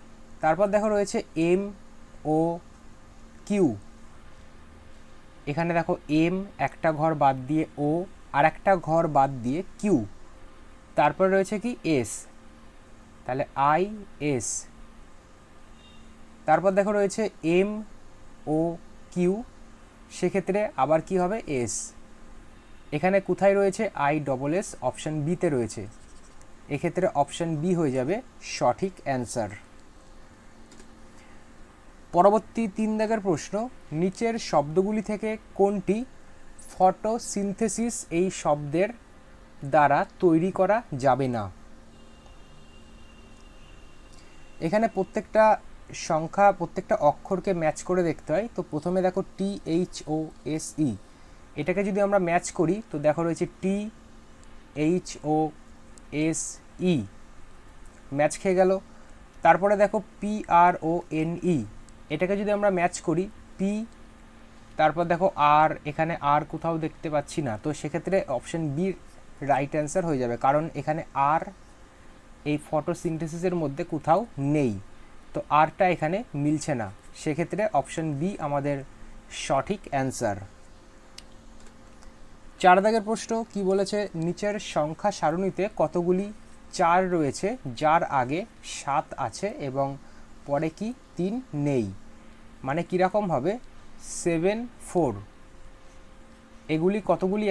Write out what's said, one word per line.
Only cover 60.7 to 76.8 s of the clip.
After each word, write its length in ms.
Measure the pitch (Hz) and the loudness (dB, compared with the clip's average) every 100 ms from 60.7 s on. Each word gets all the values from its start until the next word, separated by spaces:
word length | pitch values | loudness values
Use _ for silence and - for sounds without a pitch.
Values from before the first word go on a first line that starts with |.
| 175 160 | 6 0
ও 20 | 170 - 156 | -2 -2 -2
এন 80 | 160 170 180 | -2 0 0
ই, 40 | 151 104 - - - - | 0 0 -10 -20 -18 -8
এটাকে 200 | 151 180 202 | -2 0 0
যদি 100 | 208 208 | 0 2
আমরা 140 | 202 185 | 2 4
ম্যাচ 160 | 175 - - | 0 0 -2
করি 180 | 165 202 - - - | 0 -2 -8 -16 -4
পি, 140 | 196 214 226 - - - - - - - - - | -2 -2 -6 -14 -20 -20 -20 -20 -20 -20 -10 2
তারপর 260 | 156 160 170 | 2 4 0
দেখো 160 | 165 147 - 147 | 2 2 4 6
আর, 160 | 151 156 151 151 | 6 6 2 -6
এখানে 240 | 147 160 165 143 | -2 -2 0 2
আর 80 | 147 156 | 2 0
কোথাও 240 | 160 165 165 | -6 -4 -2
দেখতে 240 | 156 - 160 | -4 -6 -4
পাচ্ছি 260 | 151 143 - 139 | -2 -2 -4 -4
না, 60 | 107 | -4
তো 60 | 156 143 | -4 -6
সেক্ষেত্রে 360 | 151 160 175 190 - 123 | -4 -6 0 -2 0 -6
অপশন 240 | - 165 156 139 | -4 -4 -2 -2
বি 100 | 185 175 - - - - 139 | -2 -4 -12 -20 -20 -8 0
রাইট 220 | 135 143 160 | 2 2 -2
অ্যান্সার 300 | 151 190 170 | -2 -2 0
হয়ে 120 | 139 | 0
যাবে, 140 | 123 120 | 0 0
কারণ 200 | 135 147 160 143 | 2 2 0 -6
এখানে 220 | 139 160 - 135 139 | -4 -4 -4 0 2
আর 100 | 160 202 185 - - - - - - - - 147 | 2 -2 -14 -20 -20 -20 -20 -20 -20 -20 -10 -4
এই 60 | 147 - | -4 -2
ফটোসিনথেসিসের 840 | 151 143 170 170 160 160 170 180 175 | -4 -2 -4 -4 -4 -6 -4 -2 -2
মধ্যে 200 | 151 139 - | -4 -4 -6
কোথাও 280 | 151 147 175 233 - 139 151 | -4 2 2 0 -4 0 2
নেই, 180 | 131 98 - - - - - | 2 -2 -10 -18 -20 -20 -10
তো 80 | 151 - 147 | -8 0 4
আরটা 240 | 156 - 185 | 4 2 0
এখানে 240 | 156 156 190 247 147 | 2 -2 -4 -6 -2
মিলছে 280 | 147 151 - 131 | 0 0 -2 -4